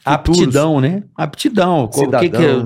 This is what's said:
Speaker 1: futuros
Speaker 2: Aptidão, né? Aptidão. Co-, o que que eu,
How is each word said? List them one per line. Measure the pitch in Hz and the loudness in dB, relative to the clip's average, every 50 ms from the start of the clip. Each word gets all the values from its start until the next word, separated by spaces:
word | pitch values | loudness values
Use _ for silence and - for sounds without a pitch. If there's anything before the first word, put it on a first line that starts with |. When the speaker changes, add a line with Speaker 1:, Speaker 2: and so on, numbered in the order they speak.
| - | -4
Speaker 1:
futuros | 143 147 147 - - 170 175 - | -2 -2 0 0 0 2 2 2
Speaker 2:
Aptidão, | 135 123 143 151 160 156 139 | 2 2 2 2 2 2 0
né? | 131 143 185 202 202 - _ | 0 0 -2 -4 -8 -10 _
Aptidão. | - 160 151 - - - 302 254 196 180 180 175 156 123 107 | -8 -8 -8 -6 -6 -6 -4 0 0 0 2 2 0 0 -2
Co-, | - 139 143 | -2 -2 -2
o | 131 123 127 | 0 0 0
que | 143 170 | 0 0
que | - | 0
eu, | - 165 147 135 123 117 | 0 2 2 2 0 -2